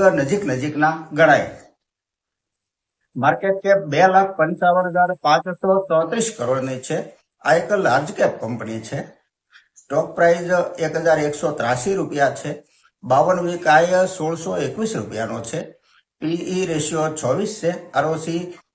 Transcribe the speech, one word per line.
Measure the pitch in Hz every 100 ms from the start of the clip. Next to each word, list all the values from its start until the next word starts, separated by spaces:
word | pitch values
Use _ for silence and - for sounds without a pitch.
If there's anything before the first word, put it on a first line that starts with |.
| 196
નજીક | 156 135 196
નજીકના | 143 127 147 139 151 165 -
ગણાય. | 151 160 131 92 - - _ _ _ _ _ _ _ _ _ _ _ _ _ _ -
માર્કેટ | 131 - 196 196
કેપ | 196 196 156
બે | 143 185
લાખ | 190 190 -
પંચાવન | 160 175 180 180 180
હજાર | 175 180 180
પાંચસો | 151 160 185 175 190 190 190
ચોત્રીસ | 160 160 226 - -
કરોડની | 120 131 131 127
છે. | - 147 - - _ _ -
આ | 165
એક | - 202
લાર્જ | 165 131 151
કેપ | - 143 -
કંપની | 113 117 110 113
છે. | - 135 - _ _ _ _ - _ _
સ્ટોક | - 143 165
પ્રાઇસ | - 170 180 175 180 - -
એક | 160 165
હજાર | 165 151
એકસો | 147 - 160
ત્રાસી | 147 120 131 202 190
રૂપિયા | 156 147 135 -
છે. | 190 190 - _ _ _
બાવન | - - 165 180 175
વીક | 175 156
હાઈ | 156 175 185 185
સોળસો | - 156 165 190 180
એકવીસ | 135 127 220 -
રૂપિયાનો | 101 107 113 113
છે. | - 160 - - _ _ _ _
પી | 156 170 170
ઈ | 185 185
રેશિયો | 156 147 160 156
છવ્વીસ | 156 123 143 214 -
છે. | 165 170 -
આર | - 151
ઓ | 160
સી | 170 170 180 - _